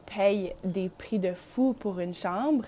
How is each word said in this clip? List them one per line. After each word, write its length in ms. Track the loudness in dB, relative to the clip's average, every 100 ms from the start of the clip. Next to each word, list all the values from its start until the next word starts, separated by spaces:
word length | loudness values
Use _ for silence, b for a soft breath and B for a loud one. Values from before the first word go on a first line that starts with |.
| -4
payent 460 | 2 4 4 0 -4
des 260 | -2 0 -2
prix 300 | -4 -4 0
de 140 | 0
fou 420 | -2 -6 2 2 2
pour 200 | -4 -2
une 160 | -4 -4
chambre. 500 | -2 0 2 2